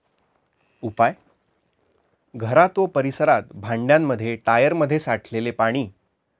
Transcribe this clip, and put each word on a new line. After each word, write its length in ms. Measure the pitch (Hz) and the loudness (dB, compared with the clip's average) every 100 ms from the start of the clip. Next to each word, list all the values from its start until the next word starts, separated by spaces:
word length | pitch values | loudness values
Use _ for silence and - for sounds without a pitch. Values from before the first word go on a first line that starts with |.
| _ _ _ _ _ _ _ _ | _ _ _ _ _ _ _ _
उपाय, 320 | 117 107 117 185 _ _ _ _ _ _ _ _ _ _ _ | -10 0 0 0 _ _ _ _ _ _ _ _ _ _ _
घरात 440 | 117 110 139 180 196 | -10 0 4 4 2
व 80 | 190 | -2
परिसरात 560 | 143 135 - 151 120 - | 0 -4 -2 0 0 0
भांड्यांमध्ये, 840 | - 101 117 123 156 151 117 113 113 | -14 -6 -4 2 2 2 -2 -4 -4
टायरमध्ये 640 | - 117 143 170 143 151 | 0 2 2 2 -2 -2
साठलेले 520 | 143 110 - 113 117 | -2 -6 -4 -6 -6
पाणी 400 | 117 113 131 107 _ _ _ _ _ | -2 -2 -2 -6 _ _ _ _ _